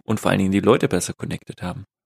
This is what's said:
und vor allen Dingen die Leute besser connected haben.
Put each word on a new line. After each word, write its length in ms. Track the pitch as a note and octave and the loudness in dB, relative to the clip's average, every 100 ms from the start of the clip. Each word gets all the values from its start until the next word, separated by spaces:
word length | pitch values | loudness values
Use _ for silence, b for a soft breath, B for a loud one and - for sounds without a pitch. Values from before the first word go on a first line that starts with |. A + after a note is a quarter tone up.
| - | -2
und 120 | A2 | -2
vor 120 | F#2 | 0
allen 80 | F#2+ | 2
Dingen 120 | F#2+ | 2
die 80 | G2 | 2
Leute 280 | G2+ C#3+ C#3+ | 4 4 2
besser 240 | F2+ - | -2 -4
connected 480 | - - - - - | -8 -8 -8 -10 -10
haben. 240 | - - - _ | -10 -10 -16 _